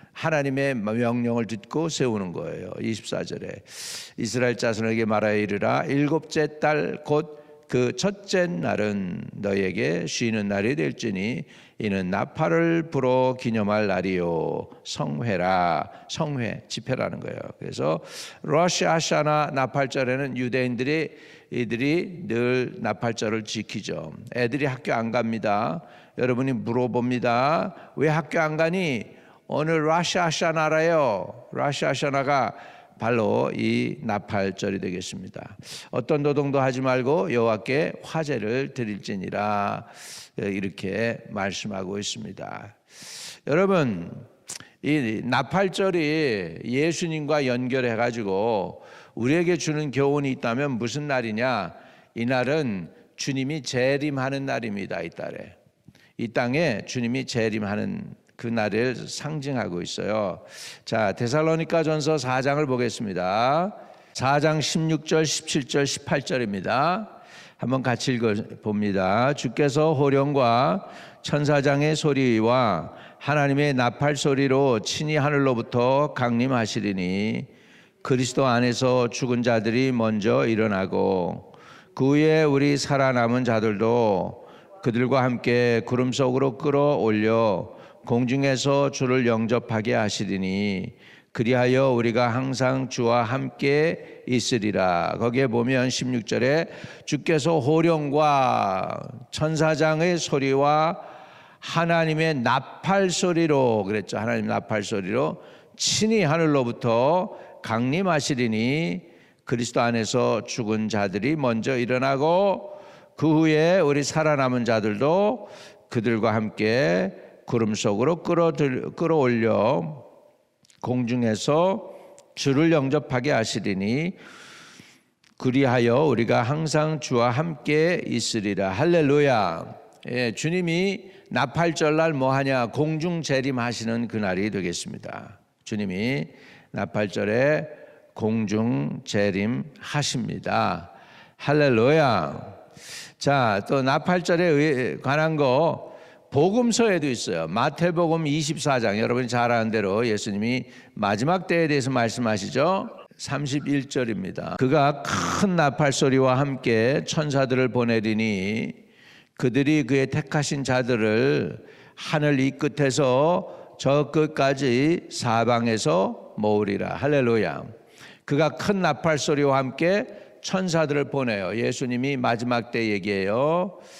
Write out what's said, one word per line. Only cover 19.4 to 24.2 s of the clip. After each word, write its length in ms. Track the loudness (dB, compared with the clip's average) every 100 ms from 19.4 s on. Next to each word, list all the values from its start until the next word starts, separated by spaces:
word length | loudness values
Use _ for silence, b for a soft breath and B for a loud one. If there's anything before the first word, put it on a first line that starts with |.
| 0
나팔절에는 800 | 0 -2 0 -2 -2 -2 -2 -4 -4
유대인들이, 760 | -2 0 -2 -2 -2 -2 -2 B B B B
이들이 760 | -6 -4 -2 0 0 -2 -8 -6
늘 480 | -2 0 0 -2 -4
나팔절을 640 | -4 -2 -4 -2 -2 -4 -6
지키죠. 720 | -8 -8 -8 -8 -8 -10 -14